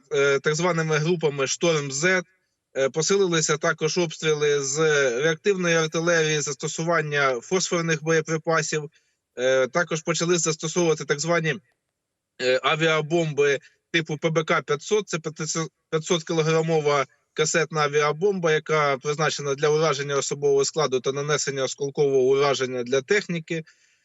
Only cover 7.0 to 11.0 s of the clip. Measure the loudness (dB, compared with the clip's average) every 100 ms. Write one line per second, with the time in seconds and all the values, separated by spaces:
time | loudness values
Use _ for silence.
7 | 0 0 0 0 -2 -2 0 -2 0 -2
8 | 0 0 0 -4 0 0 0 -4 -6 _
9 | _ _ _ -2 2 2 2 0 -2 -4
10 | -4 -2 0 0 0 -4 -4 0 0 0